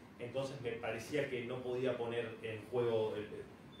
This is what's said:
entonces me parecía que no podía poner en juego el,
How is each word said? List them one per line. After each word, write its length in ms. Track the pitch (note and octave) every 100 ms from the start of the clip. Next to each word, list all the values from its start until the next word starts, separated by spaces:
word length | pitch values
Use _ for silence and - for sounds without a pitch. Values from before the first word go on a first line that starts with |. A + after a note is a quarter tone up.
| - -
entonces 400 | A#2+ C3 C3+ -
me 100 | A#2+
parecía 580 | A2+ A#2 A#2+ - C#3+ B2+
que 160 | A#2+ A#2
no 120 | B2+
podía 360 | B2+ B2 B2+ A#2+
poner 400 | A#2 A#2+ A2+ -
en 200 | A2+ G#2+ -
juego 420 | B2 A#2 A2 G#2+ G#2
el, 120 | G#2 G2 - - - -